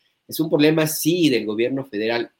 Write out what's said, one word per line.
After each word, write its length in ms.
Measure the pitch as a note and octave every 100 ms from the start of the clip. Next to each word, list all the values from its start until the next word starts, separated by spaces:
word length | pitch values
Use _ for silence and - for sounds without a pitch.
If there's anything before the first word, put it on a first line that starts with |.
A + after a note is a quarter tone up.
| _ _ -
es 120 | -
un 100 | D#3+
problema, 360 | D#3+ D3+ D#3+ D#3
sí, 440 | - D#3 F3+ D3+
del 160 | A#2 G#2
gobierno 380 | G#2+ B2 C3+
federal, 480 | C3 G#2 A2 A#2 A2+